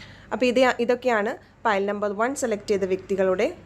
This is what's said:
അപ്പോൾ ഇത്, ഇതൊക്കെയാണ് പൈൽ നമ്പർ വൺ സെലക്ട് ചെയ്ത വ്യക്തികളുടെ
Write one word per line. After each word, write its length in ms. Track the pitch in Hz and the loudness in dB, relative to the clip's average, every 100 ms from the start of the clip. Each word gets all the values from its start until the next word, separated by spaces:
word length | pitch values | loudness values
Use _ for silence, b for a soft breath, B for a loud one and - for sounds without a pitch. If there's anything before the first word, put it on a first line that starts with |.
| B B B | B B B
അപ്പോൾ 140 | 220 254 | 0 2
ഇത്, 280 | 233 254 - | 4 4 2
ഇതൊക്കെയാണ് 580 | 233 247 254 220 208 339 b b 240 | 0 0 0 0 0 -6 b b -2
പൈൽ 200 | 196 202 | 0 0
നമ്പർ 280 | 208 208 | -2 -2
വൺ 220 | 196 240 277 | -2 -2 -2
സെലക്ട് 340 | 247 202 - | -2 -2 -2
ചെയ്ത 120 | 196 | 0
വ്യക്തികളുടെ 760 | 190 185 - 196 190 185 269 359 | 0 -2 -2 0 2 2 0 -4